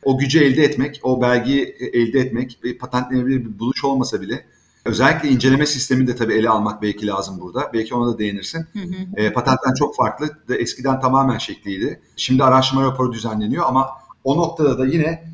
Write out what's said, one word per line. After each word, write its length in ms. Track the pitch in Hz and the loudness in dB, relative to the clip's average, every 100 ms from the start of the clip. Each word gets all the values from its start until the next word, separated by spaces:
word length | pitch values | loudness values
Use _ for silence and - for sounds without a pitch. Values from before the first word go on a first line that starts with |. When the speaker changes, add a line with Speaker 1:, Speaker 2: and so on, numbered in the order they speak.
Speaker 1:
o 140 | 139 131 | 0 0
gücü 200 | 135 160 | 2 4
elde 240 | 139 131 | 4 4
etmek, 380 | 147 147 123 - | 2 2 -4 -4
o 200 | 127 123 | -2 2
belgeyi, 540 | 123 123 113 139 - - | 2 2 2 0 -2 -6
e, 200 | 123 120 | -4 0
elde 200 | 117 127 | 2 2
etmek 380 | 127 113 127 - | 0 -2 -6 -8
ve 140 | 123 120 | -8 -8
patentlenebilir 640 | 147 127 127 127 123 131 | -4 -4 -2 -2 0 -2
bir 140 | 113 101 | -2 -6
buluş 260 | 117 - | -4 -2
olmasa 360 | 139 135 123 101 | 0 0 0 -4
bile 240 | 95 131 - _ _ _ | -4 -8 -10 _ _ _
özellikle 440 | 113 110 165 165 151 | -4 2 2 2 2
inceleme 380 | 123 131 135 147 | 4 4 4 2
sistemini 400 | 135 - 131 123 | -2 0 2 2
de 100 | 117 | 0
tabii 180 | 110 | 0
ele 140 | 110 113 | 2 2
almak 340 | 107 107 104 | 2 0 -2
belki 240 | 104 98 104 | -4 -2 -2
lazım 340 | 98 95 92 | -4 -4 -8
burada. 300 | 90 110 147 | -8 -6 -4
Belki 220 | 117 110 | -2 -2
ona 180 | 123 120 | 0 0
da 40 | 107 | 0
değinirsin. 480 | 104 101 90 165 165 | -2 -4 -8 -8 -8
Speaker 2:
Hı 60 | 208 | -8
hı. 440 | 180 185 185 190 | -8 -8 -6 -2
Speaker 1:
E, 100 | 107 | 0
patentten 420 | 127 131 131 131 131 | 0 0 2 0 0
çok 180 | 147 - | 0 0
farklı. 320 | 113 - 151 - - | -2 -2 -6 -6 -4
De, 80 | 127 | -2
eskiden 440 | 117 - 131 131 | -2 -4 -2 0
tamamen 380 | 131 135 135 107 | 2 4 2 0
şekliydi. 600 | - 98 101 95 120 - _ - | -4 -10 -8 -4 -4 -6 _ -8
Şimdi 280 | - 131 | 0 4
araştırma 380 | 131 131 127 135 | 6 4 4 2
raporu 300 | 135 131 127 | 0 0 -2
düzenleniyor 520 | 110 113 107 107 151 156 | -2 -6 -4 -2 0 0
ama 200 | 127 135 - - - | 0 -2 -6 -20 -8
o 120 | 131 151 | -2 0
noktada 420 | 165 - 147 120 | 0 0 0 2
da 80 | 131 | 0
yine 380 | 160 151 165 - | 2 0 -2 -10